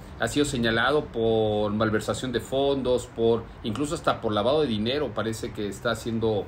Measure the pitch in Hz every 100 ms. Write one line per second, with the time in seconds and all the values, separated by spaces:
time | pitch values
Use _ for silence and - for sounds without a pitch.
0 | - - 117 147 143 123 117 113 123 147
1 | 147 120 113 110 107 107 104 107 113 107
2 | 110 104 127 117 - 135 139 139 123 123
3 | - - 113 113 - - 120 107 147 160
4 | - 120 113 104 110 156 139 107 113 143
5 | 131 107 107 110 120 117 101 98 120 113
6 | 120 113 110 104